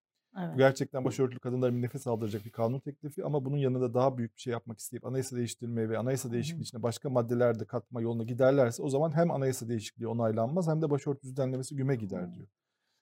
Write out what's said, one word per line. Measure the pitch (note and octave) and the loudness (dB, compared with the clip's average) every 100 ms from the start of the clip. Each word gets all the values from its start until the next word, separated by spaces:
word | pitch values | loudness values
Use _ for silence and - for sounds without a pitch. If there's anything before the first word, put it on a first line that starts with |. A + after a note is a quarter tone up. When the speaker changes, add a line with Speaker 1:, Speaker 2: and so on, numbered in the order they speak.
| _ _ _ G3 F3 | _ _ _ -8 -4
Speaker 1:
"Bu | C3+ | 6
Speaker 2:
Evet. | |
Speaker 1:
gerçekten | C3 C3+ C#3 C3+ B2+ | 6 6 -2 -2 -2
başörtülü | A#2+ C3 B2 | 0 0 0
kadınlara | B2+ B2+ B2+ A#2+ | -4 0 2 2
bir | |
nefes | A#2+ C#3 B2 | -2 -4 -2
aldıracak | A2+ A2 G#2+ G#2+ | -2 -2 -4 -8
bir | |
kanun | - A2+ C3+ | -2 0 0
teklifi | D3 C3+ D3 C#4+ - | -6 -10 -10 -6 -2
ama | D3 C3 | -2 0
bunun | C#3+ | 0
yanında | C3+ B2+ B2 B2 | 2 2 0 4
daha | C3 B2+ | 2 2
büyük | A#2 - | -6 -6
bir | |
şey | B2+ | -6
yapmak | A#2 - A2+ | -4 -6 -12
isteyip | - A#2+ A#2+ | -10 -8 -4
anayasa | C3 B2+ B2 | -4 -2 -4
değiştirmeye | A#2 - A#2+ A#2 A2 | -4 -4 -4 -2 0
ve | A2 | 0
anayasa | A#2+ C3 B2 | 0 -2 -2
Speaker 2:
Hı | |
hı. | |
Speaker 1:
değişikliği | A#2+ C#3+ E3 | -4 -4 -6
içine | A2 B2 | -8 -4
başka | A#2 A2+ C#3+ | -4 -2 0
maddeler | B2+ A#2 A#2+ A#2+ A2+ | 0 2 4 4 2
de | A2+ | -4
katma | B2 - B2 | -6 -6 -4
yoluna | A2+ A#2 | -2 -2
giderlerse | A2+ B2 C3 C#3+ A#2+ - | -4 4 6 6 4 2
o | C#3 | 0
zaman | C3+ D#3+ D3 | 2 2 4
hem | E3+ | 4
anayasa | C3+ C3+ B2+ A#2 | 4 0 -2 -2
değişikliği | A#2 G2+ - A2+ | -4 -4 -8 -4
onaylanmaz | A2+ A2+ A2 A2+ E3+ E3 | 0 2 2 0 2 2
hem | D#3 | 2
de | D#3+ | 2
başörtüsü | C#3+ D3+ C#3 C3 | 0 0 -4 -6
düzenlemesi | C3 C3 C3 C3 C#3+ | -2 -2 -2 -4 -2
güme | C3+ C3 | 0 0
gider." | G2+ F#2 F2+ | -2 -6 -6
Speaker 2:
Hı. | F2 | -10
Speaker 1:
diyor. | - _ _ _ _ _ | -18 _ _ _ _ _